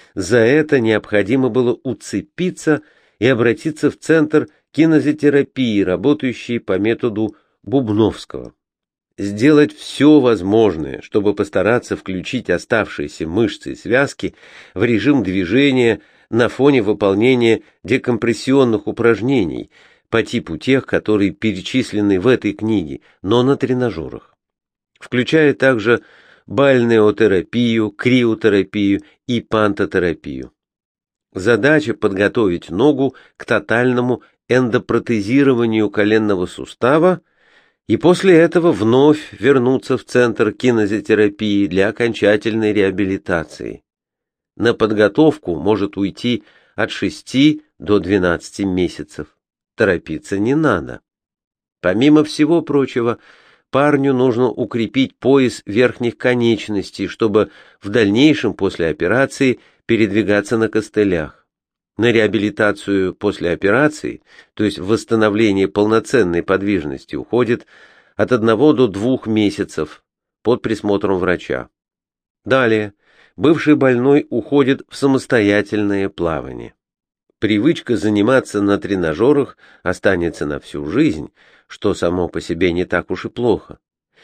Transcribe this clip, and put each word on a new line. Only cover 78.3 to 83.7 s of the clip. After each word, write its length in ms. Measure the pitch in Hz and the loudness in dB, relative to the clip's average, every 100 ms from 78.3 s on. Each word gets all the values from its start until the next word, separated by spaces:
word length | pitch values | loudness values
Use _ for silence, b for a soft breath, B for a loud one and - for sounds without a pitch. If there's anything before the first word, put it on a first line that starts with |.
| 131 110 104 | 2 0 -2
на 160 | 101 101 | 0 0
тренажёрах 800 | 95 98 80 78 117 147 127 - b b | -2 -2 -2 0 2 2 -2 -8 b b
останется 640 | 90 90 104 95 85 76 76 | -8 -2 0 0 -2 -4 -6
на 120 | 71 | -8
всю 280 | - 76 73 | -10 -12 -4
жизнь, 440 | 101 156 80 69 b b b b | 0 0 -2 -10 b b b b
что 280 | - 104 | -6 -4
само 340 | 90 87 90 87 | -2 -2 -2 -4
по 120 | 85 | -6
себе 320 | - 85 90 | -8 -2 0
не 120 | 85 | 0
так 260 | 87 90 - | -2 -4 -4
уж 160 | 90 113 | -8 -10
и 20 | |
плохо. 500 | - 120 87 - | -4 -2 -2 -4